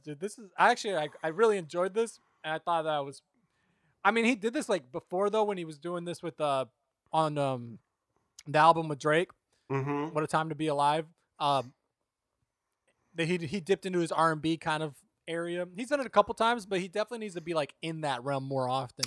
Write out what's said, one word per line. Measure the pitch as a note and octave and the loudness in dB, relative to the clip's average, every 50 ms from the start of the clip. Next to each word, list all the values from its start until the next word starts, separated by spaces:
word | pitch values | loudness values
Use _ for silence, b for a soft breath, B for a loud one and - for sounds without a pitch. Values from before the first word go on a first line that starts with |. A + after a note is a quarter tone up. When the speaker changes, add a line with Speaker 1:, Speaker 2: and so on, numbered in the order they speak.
| - | -10
Speaker 1:
dude, | D3+ D3 C#3+ | -14 -12 -10
this | F3+ G#3+ - - | -10 -10 -10 -12
is, | A3 F#3 - - | -20 -8 0 4
I | F3 G#3+ | 4 4
actually, | A#3+ A#3+ - A3 F#3+ | 4 2 0 -2 -2
I, | D#3+ D3+ D3 - - | -2 -2 -4 -6 -6
I | - D#3+ | -6 -4
really | D#3 F3+ A3+ A3+ G#3 | 2 4 4 4 4
enjoyed | G3 E3+ C#3+ - F3 F3+ F#3+ F#3 | 2 -2 -4 -2 -2 -2 0 0
this, | A3+ A#3 A3 - - _ _ _ _ - | -2 -2 -2 -4 -16 _ _ _ _ -8
and | D#3 | -6
I | D#3 D#3+ | -6 -4
thought | - F3 E3+ E3 | -2 0 0 0
that | D#3 D#3 D3+ D3 | 0 0 -2 -2
was, | C#3 C#3+ C#3 - _ _ _ _ _ _ _ _ _ _ _ _ _ _ _ _ - | -2 -6 -10 -16 _ _ _ _ _ _ _ _ _ _ _ _ _ _ _ _ 2
I | G3 | 2
mean, | G#3+ A#3 A3+ | 4 4 4
he | A3+ C4 | 2 2
did | G3+ F3+ A3+ | 2 -2 -4
this, | A#3 D4+ A#3+ - | -2 -2 -2 0
like, | G#3 F3+ B2+ - | -2 -2 -2 -6
before, | - E3 - - F3+ F3+ G3+ G3+ | -10 -10 -8 -4 -2 0 0 2
though, | G3 A3 G#3+ | 2 2 0
when | G#3 G3+ | 0 -2
he | F3+ E3+ | -4 -6
was | D#3+ D#3 C#3+ | -10 -10 -10
doing | D3 F3 F3+ F3 E3+ | -8 -6 -6 -6 -6
this | F3 E3 - | -8 -8 -8
with, | - E3 - - | -8 -10 -6 -2
uh, | D3+ D3 C#3 C3+ C3 A#2 _ _ _ _ _ _ _ - - | 0 0 2 0 -2 -4 _ _ _ _ _ _ _ -2 0
on, | D#3+ D#3+ D#3 D3+ D3 | 2 2 2 2 0
um, | C#3 C3+ C3 B2 A#2+ A#2 A2+ - _ _ _ _ _ _ _ _ _ _ _ - - | 0 0 0 -4 -6 -10 -14 -18 _ _ _ _ _ _ _ _ _ _ _ -20 -8
the | D3 C#3+ D#3 | 0 4 6
album | D3+ E3 E3 E3 D#3+ D#3 | 8 8 8 6 4 -4
with | D3 C3 | -4 -2
Drake, | - D3+ D3+ E3 F#3 - - _ _ _ _ _ _ - | 2 2 4 4 2 0 -6 _ _ _ _ _ _ -4
Speaker 2:
Mm-hmm. | C#3 C3+ C3+ C#3+ C#3+ C#3+ D3 D#3+ E3+ | -4 -2 -2 -2 -2 -2 -2 -2 -2
Speaker 1:
What | D3+ | -4
a | D#3 | -2
Time | D3 - D#3 D#3+ D#3+ | 0 0 0 0 0
to | D3+ | -4
Be | C#3+ D#3 | -4 -2
Alive. | D#3 C#3+ C#3+ C#3+ C#3+ D3 E3 D#3 D#3+ _ _ _ _ _ - | -2 0 2 2 2 2 2 -2 -6 _ _ _ _ _ -2
Um, | D3+ C#3+ C#3+ C3+ A#2+ B2+ _ _ _ _ _ _ _ _ _ _ _ _ _ _ _ _ _ _ _ _ _ _ _ _ _ _ _ _ - | 0 2 2 2 0 -4 _ _ _ _ _ _ _ _ _ _ _ _ _ _ _ _ _ _ _ _ _ _ _ _ _ _ _ _ -6
that | E3 E3 | -4 -2
he, | D#3 F3+ F3 | 0 0 -2
he | E3+ B2+ D#3+ G3+ | -2 -4 -6 -6
dipped | D3+ F#3 G3 F3+ - | 0 0 0 0 0
into | F#3+ F#3 F3 | -2 -2 0
his | E3+ D#3 | 0 0
R | F#3 D3+ D#3+ E3 | 2 4 4 4
and | D#3+ D#3 | 4 2
B | C#3 D#3+ E3 D#3 | 0 -2 -2 -2
kind | - E3 D#3 D3+ | -2 -2 -2 -2
of | D#3+ D3+ B2+ - _ _ _ _ - | -2 -6 -8 -12 _ _ _ _ -12
area. | - E3 E3+ E3+ E3+ F3 F3 F3+ F3+ F3+ | -8 -6 -6 -4 -4 -6 -6 -8 -8 -8
He's | F#3 B3+ A3+ | -10 -6 -4
done | D4 C#4+ | -4 -4
it | - | -2
a | - | 2
couple | - - G#3 - A3+ | 4 4 4 4 2
times, | - A3 A3+ A#3+ A#3+ F#3+ | 0 2 2 2 0 -4
but | G#3 G3 F3+ | -4 -4 -4
he | F#3 F#3+ | -4 -4
definitely | E3 G#3 G#3+ - A#3+ A3+ | -4 -6 -6 -4 -6 -10
needs | A3 G#3 E3+ | -10 -8 -10
to | F3 | -10
be, | D#3 E3 E3+ | -6 -2 -2
like, | D#3+ C#3+ - - - | -2 -2 -2 -6 -10
in | - D#3+ E3 D#3+ | -8 -8 -6 -4
that | D3+ C#3+ C3 A#2+ A#2+ | -4 -4 -4 -2 -2
realm | C#3 C#3 C3+ C3+ | -2 -4 -2 -2
more | C3+ C#3 C3+ B2+ B2 | -2 -2 -2 0 0
often. | B2+ C3+ C3 A#2+ - - - | 0 -2 -2 -4 -8 -4 4